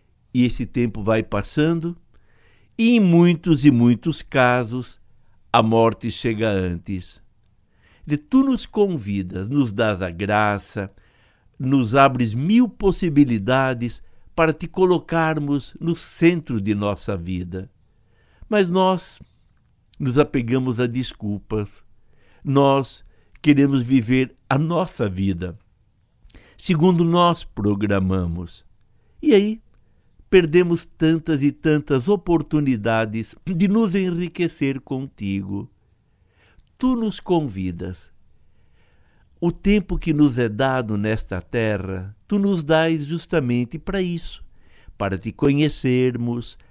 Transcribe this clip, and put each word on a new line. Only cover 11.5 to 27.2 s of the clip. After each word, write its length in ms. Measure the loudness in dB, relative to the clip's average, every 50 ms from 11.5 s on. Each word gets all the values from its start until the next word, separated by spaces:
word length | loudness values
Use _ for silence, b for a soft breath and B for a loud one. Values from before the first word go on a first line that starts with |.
| _ -8
nos 360 | -2 0 2 2 2 2 4
abres 380 | 6 6 4 4 2 -2 -2
mil 340 | -2 -2 0 2 4 4 4
possibilidades 1400 | 2 0 -2 -2 -2 0 0 -2 2 4 4 4 4 2 -2 0 0 0 2 2 0 -2 -4 -6 -8 -8 -10 -18 -20 -20 -20 -20 -6 -2
para 200 | 0 0 0 0
te 120 | -2 -6
colocarmos 1080 | -8 -2 0 2 2 2 0 -2 -2 -2 -2 0 0 -2 -4 -4 -2 -4 -4 -4 -8 -14 -8
no 160 | -6 -6 -4
centro 680 | -6 -8 -12 -2 2 4 4 4 2 -2 -4 -4 -4
de 120 | -2 -2 -2
nossa 400 | 0 0 -2 -4 -4 -6 -8 -8
vida. 560 | -6 -6 -6 -6 -6 -8 -8 -10 -12 -12 -14 _ _ _ _ _ _ _ _ _ _ _ _ _ _ -8 -2
Mas 220 | 0 0 2 2
nós 500 | 2 2 2 2 0 -2 -4 -12 -18 -20 -20 -20 _ _ _ _ _ _ _ _ _ _ _ _ _ -6
nos 160 | -4 0 2
apegamos 640 | 2 2 2 0 -4 -2 0 0 0 0 -2 -2 -2
a 60 | -2
desculpas. 1000 | -2 -2 -4 -6 -8 -10 -10 -8 -6 -6 -8 -8 -6 -6 -6 -6 -8 -10 -18 -20 _ _ _ _ _ _ _ _ _ _ _
Nós 640 | -4 0 2 4 4 4 4 2 0 -4 -10 -18 -20 -20 _ _ _ _ _ _
queremos 400 | 2 4 4 6 4 4 2 0
viver 520 | 2 2 2 2 2 2 2 0 0 -2 -6 _ _ -2
a 80 | -2
nossa 500 | 0 0 0 -2 -2 -2 -4 -4 -4 -4
vida, 520 | -4 -2 -2 -2 -2 -2 -4 -6 -10 -12 -14 _ _ _ _ _ _ _ _ _ _ _ _ -20 -20 b b b b b
segundo 480 | b b -2 2 4 4 4 4 4 2
nós 400 | 2 4 4